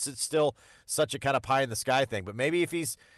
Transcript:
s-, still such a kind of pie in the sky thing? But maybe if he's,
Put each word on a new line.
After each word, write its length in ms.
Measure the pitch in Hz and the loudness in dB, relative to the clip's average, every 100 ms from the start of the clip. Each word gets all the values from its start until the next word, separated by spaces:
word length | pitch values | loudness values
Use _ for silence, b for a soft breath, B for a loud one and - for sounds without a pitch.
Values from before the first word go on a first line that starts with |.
| 147 | -4
s-, 140 | 127 | -6
still 360 | - 156 147 - b b b | -2 2 2 0 b b b
such 280 | - 151 | 0 0
a 60 | 143 | 0
kind 160 | 139 135 | 0 0
of 40 | |
pie 180 | 123 135 | 2 2
in 80 | 131 | 2
the 60 | 113 | -2
sky 300 | - 131 131 | 0 2 2
thing? 180 | 107 92 | -2 -6
But 100 | 104 | -2
maybe 280 | 143 175 | 0 2
if 80 | 160 | 0
he's, 260 | 170 151 - b | -2 -6 -8 b